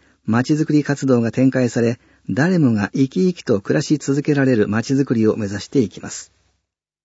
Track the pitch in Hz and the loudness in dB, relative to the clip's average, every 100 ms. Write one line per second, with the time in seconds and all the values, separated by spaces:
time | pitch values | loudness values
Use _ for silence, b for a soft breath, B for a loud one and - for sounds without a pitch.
0 | _ _ - 117 127 151 156 151 139 143 | _ _ -2 -2 0 -2 0 0 0 -4
1 | 135 123 113 127 131 131 123 123 117 120 | 0 0 0 0 0 2 -2 0 -2 -2
2 | b b - 98 165 185 139 107 101 - | b b -6 -2 0 2 2 2 -2 -2
3 | 135 185 185 175 - 101 - 151 - 151 | -2 0 -2 -2 -2 -2 0 -2 0 -2
4 | - 139 143 143 131 120 101 107 - 139 | 0 -2 0 2 2 2 2 -2 0 0
5 | 135 117 107 107 101 98 - 143 104 - | 0 2 2 0 -4 -8 -2 0 0 -4
6 | - - - _ _ _ _ _ _ _ | -14 -14 -18 _ _ _ _ _ _ _